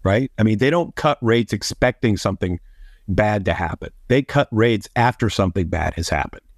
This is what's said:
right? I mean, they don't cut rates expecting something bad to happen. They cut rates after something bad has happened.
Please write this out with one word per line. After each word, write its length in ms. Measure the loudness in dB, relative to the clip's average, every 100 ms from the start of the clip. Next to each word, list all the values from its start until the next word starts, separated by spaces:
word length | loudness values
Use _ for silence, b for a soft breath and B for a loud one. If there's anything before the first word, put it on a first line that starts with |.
right? 280 | 2 0 -2 0
I 60 |
mean, 160 | 2 4
they 100 | 2
don't 260 | 2 -2 -2
cut 220 | -2 0
rates 320 | 2 2 0
expecting 640 | -4 -6 -2 -2 0 0 0
something 420 | -2 -2 -4 -6 -10 -20 -20 -18 -4
bad 380 | 0 2 0 -2
to 80 |
happen. 360 | -2 -4 -6 -12 -16 0
They 140 | 0
cut 260 | 2 -2 0
rates 360 | 2 2 2 -2 0
after 340 | 0 2 -2
something 360 | 0 0 0 -2
bad 280 | -2 -4 -4
has 140 | -4
happened. 360 | -2 -4 -10 _